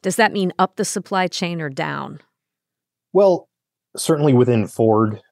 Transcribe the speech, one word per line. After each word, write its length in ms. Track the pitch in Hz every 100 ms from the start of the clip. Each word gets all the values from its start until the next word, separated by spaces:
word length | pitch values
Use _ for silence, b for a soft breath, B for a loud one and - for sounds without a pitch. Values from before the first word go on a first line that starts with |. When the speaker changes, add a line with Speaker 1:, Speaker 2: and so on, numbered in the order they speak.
Speaker 1:
does 140 | 190 185
that 160 | 214
mean 200 | 202 185 -
up 160 | 190
the 100 | -
supply 440 | 202 208 - 196 185
chain 320 | - 175 170
or 80 | 151
down? 520 | 135 156 139 139 151 _ _ _ _ _ _ _ _ _
Speaker 2:
Well, 380 | 185 196 175 _ _ _ _ _ -
certainly 360 | - 156 151
within 340 | 123 123 120 92
Ford 540 | - 113 107 110 107 _